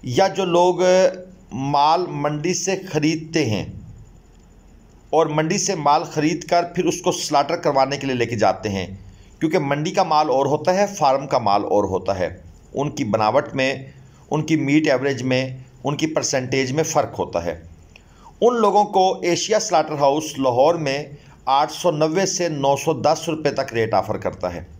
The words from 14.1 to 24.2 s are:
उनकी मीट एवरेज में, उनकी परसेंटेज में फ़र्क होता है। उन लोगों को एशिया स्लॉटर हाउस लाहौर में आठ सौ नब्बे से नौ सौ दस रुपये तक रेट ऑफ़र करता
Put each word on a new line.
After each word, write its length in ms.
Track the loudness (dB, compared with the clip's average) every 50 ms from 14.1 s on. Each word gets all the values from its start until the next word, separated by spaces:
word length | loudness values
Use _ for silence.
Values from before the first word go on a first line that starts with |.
| -20 -20 -8 -4
उनकी 260 | -4 -4 0 0 0
मीट 300 | 0 2 2 2 4 4 4
एवरेज 320 | 2 2 2 -2 -2 -2 -2
में, 400 | 0 0 0 0 -4 -8 -12 -16 -20 -20 -8 -6
उनकी 220 | -4 -2 -2 -4
परसेंटेज 640 | -2 -2 -2 -2 0 -2 -2 -2 0 0 0 0 0
में 120 | 0 -2 -2
फ़र्क 300 | 0 0 0 0 0 -2
होता 220 | -6 -6 -2 -2 -4
है। 200 | -4 -4 -6 -8 -12 -20 -20 -20 -20 -20 -20 -20 -20 _ -20 -20 -20 -20 -4 2
उन 140 | 2 2 4
लोगों 280 | 4 2 4 4 2 2
को 360 | 2 2 2 2 2 2 0 0
एशिया 340 | 0 0 0 0 0 0 0
स्लॉटर 340 | 0 2 0 0 0 0 0
हाउस 380 | 2 2 4 4 2 -2 -6 -6 0
लाहौर 380 | 0 0 4 4 4 4 4
में 400 | 2 -2 -2 -4 -4 -6 -10 -14 -20 -20 -20 -20 -10 -2 0
आठ 220 | 2 2 2 0
सौ 200 | -4 -2 -2 -2 0
नब्बे 320 | 2 0 0 2 0 0
से 220 | 0 -2 -2 -2 -2
नौ 240 | -2 0 0 0 0
सौ 160 | 0 0 -2 -2 2
दस 240 | 2 2 0 2 -2 -6
रुपये 220 | -6 -2 -2 -2 -2
तक 140 | -2 -6 -4 -2
रेट 200 | -2 0 2 2
ऑफ़र 240 | 0 0 0 -6
करता 300 | -4